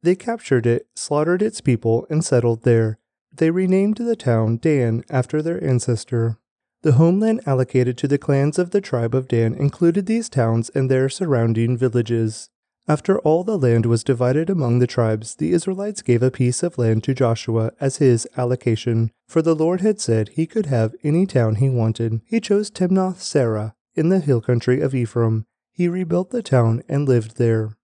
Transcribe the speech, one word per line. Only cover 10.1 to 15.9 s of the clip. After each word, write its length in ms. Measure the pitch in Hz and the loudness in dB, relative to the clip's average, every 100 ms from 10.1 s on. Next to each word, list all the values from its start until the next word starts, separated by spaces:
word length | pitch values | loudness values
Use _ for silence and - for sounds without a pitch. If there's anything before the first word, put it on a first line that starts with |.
| 226 220 | -4 -2
towns 420 | - 113 113 113 | -2 0 0 -2
and 200 | - 131 | -2 0
their 180 | 131 131 | 0 0
surrounding 680 | - 180 131 117 113 117 123 | -2 -2 0 2 0 0 0
villages. 720 | 127 120 117 117 113 107 - _ _ _ - | 0 0 0 0 -2 -4 -18 _ _ _ -4
After 320 | 151 - 190 | -2 0 0
all 240 | 156 160 | 2 2
the 120 | 185 208 | 0 0
land 300 | 127 117 113 | 2 2 2
was 160 | 117 | 0
divided 480 | - 123 123 139 165 | 0 0 2 0 0
among 300 | 190 127 120 | -2 0 2
the 80 | 123 | 0
tribes, 480 | - 113 110 110 - | 0 0 -2 -6 -6
the 160 | 160 | 0
Israelites 500 | 175 180 190 208 | 0 0 -6 -6